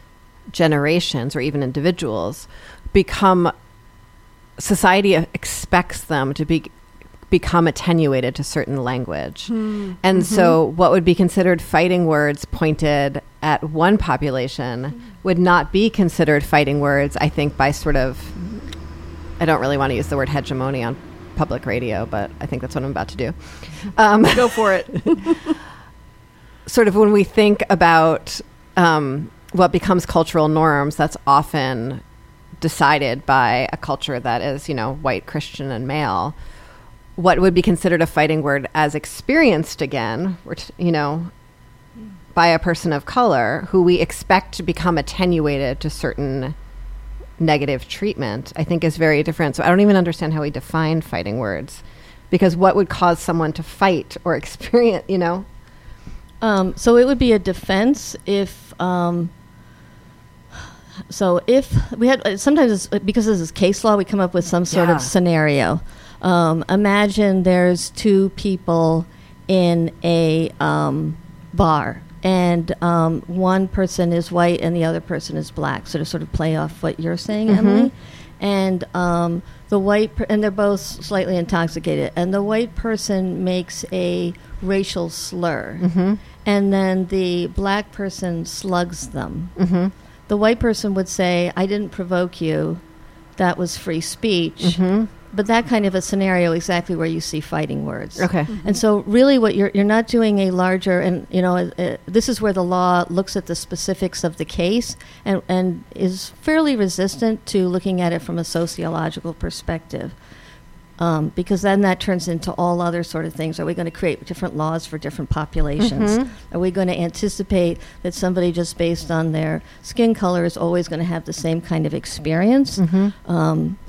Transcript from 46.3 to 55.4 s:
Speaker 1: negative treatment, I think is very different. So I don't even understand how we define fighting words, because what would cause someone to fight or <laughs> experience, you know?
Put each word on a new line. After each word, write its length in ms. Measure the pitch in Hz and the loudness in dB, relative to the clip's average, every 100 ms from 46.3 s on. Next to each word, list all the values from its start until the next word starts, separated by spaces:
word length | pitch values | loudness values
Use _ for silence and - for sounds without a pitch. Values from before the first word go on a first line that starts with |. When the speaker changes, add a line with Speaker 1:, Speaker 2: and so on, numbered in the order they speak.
| 135 131 - - - - - - - - - | -4 -6 -10 -16 -16 -14 -14 -14 -16 -14 -2
Speaker 1:
negative 500 | 160 147 139 131 - | 2 2 2 -2 -4
treatment, 640 | - 208 - 123 110 - - | -6 -4 -2 -4 -4 -8 -6
I 80 | |
think 200 | 151 170 | -2 0
is 120 | 160 156 | 0 2
very 260 | 160 151 | 2 2
different. 340 | 165 160 151 - | 0 -2 -2 0
So 60 | |
I 40 | 165 | 2
don't 120 | 185 | 6
even 160 | 208 196 | 6 6
understand 360 | 170 160 156 | 2 -2 -2
how 60 | 160 | -2
we 80 | 147 | -4
define 500 | 131 - 160 156 160 | -6 -4 -2 0 -2
fighting 380 | - 87 92 113 | -2 -6 -4 -4
words, 440 | 107 80 - - - - - - - | -4 -6 -8 -16 -20 -20 -20 -16 -2
because 260 | 180 190 165 | 2 4 6
what 200 | 190 196 | 4 4
would 120 | 180 | 0
cause 300 | - 180 170 | 2 2 2
someone 340 | - 165 156 | 0 0 -2
to 80 | 160 | -4
fight 540 | 156 - 196 165 - - | -8 0 2 2 -4 -8
or 120 | 175 147 | -2 -2
<laughs> 60 | |
experience, 600 | - - - 240 233 180 - | -4 -14 0 4 4 0 -2
you 100 | 190 | -2
know? 260 | 196 185 | 0 -2